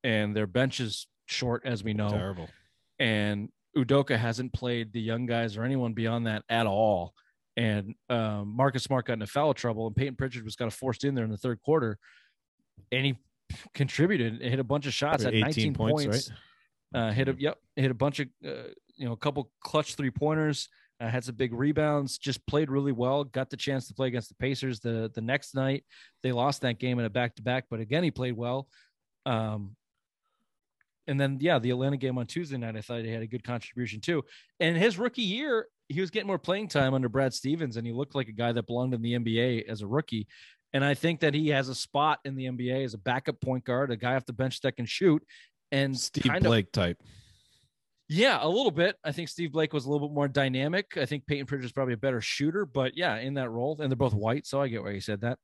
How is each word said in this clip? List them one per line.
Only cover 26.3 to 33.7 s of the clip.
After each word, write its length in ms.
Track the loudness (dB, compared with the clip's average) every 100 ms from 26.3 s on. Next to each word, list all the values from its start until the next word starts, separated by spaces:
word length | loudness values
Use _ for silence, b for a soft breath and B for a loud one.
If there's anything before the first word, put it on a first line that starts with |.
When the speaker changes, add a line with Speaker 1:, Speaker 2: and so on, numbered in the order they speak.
Speaker 1:
lost 300 | 2 2 2
that 180 | -2 0
game 180 | -2 0
in 60 | 0
a 40 |
back-to-back, 560 | 0 0 -2 -2 -2 -2
but 120 | -8
again, 220 | 0 2
he 80 | 2
played 260 | 0 -4 -2
well. 300 | -2 -4 -6 b b _ _ _ -2
Um, 500 | -2 -2 -6 -8 -16 _ _ _ _ _ _ _ _ _ _ _ _ -4
and 120 | 0
then, 180 | 0 2
yeah, 180 | 4 4
the 100 | 2
Atlanta 260 | 0 0 0
game 200 | -2 -2
on 100 | -4
Tuesday 300 | -6 -4 -6
night, 180 | -6 -8
I 40 |
thought 220 | -8 -6
he 80 | -4
had 100 | -6
a 60 | -6
good 160 | -8
contribution 560 | -6 -6 -6